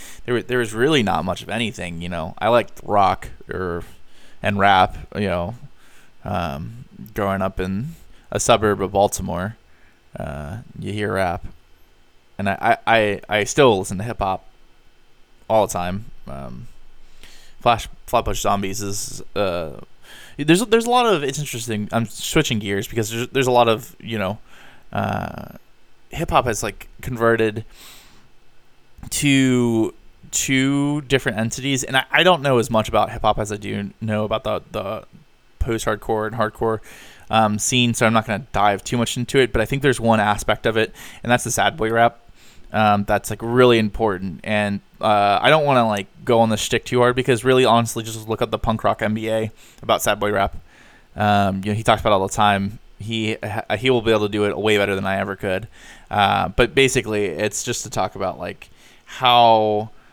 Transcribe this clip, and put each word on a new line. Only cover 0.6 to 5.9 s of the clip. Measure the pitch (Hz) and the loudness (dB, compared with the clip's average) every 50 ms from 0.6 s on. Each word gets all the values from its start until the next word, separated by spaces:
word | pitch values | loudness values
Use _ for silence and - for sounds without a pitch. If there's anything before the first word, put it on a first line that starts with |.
| 117 104 | -2 -2
really | 110 110 123 151 160 139 | -2 0 2 4 4 4
not | 107 95 87 80 80 | 2 2 0 0 -2
much | 92 87 - | -2 -4 -6
of | - - | -6 -8
anything, | 98 113 120 104 90 - 90 87 85 85 | -4 -4 -4 -4 -6 -8 -10 -8 -8 -8
you | 87 87 | -8 -6
know. | 90 82 80 92 - - | -6 -6 -6 -6 -6 -2
I | - 110 | 0 2
liked | 120 120 107 - - - - | 2 2 2 0 -8 -12 -6
rock | - 104 101 98 92 92 - - - - - - - | 0 2 4 4 4 2 0 -6 -12 -14 -16 -14 -10
or, | - 90 92 87 85 85 80 - - - - - - - - - - - | -8 -6 -4 -4 -4 -6 -8 -10 -16 -18 -16 -16 -16 -16 -18 -16 -12 -4
and | - 104 101 | -2 -2 2
rap, | 98 98 101 98 92 95 - - - - - - | 4 6 8 8 8 6 4 2 -6 -12 -8 -6
you | 95 | -4
know. | 104 95 87 90 87 92 120 - - - - - - - | -2 0 0 -2 -2 -4 -8 -12 -14 -18 -18 -20 -20 -20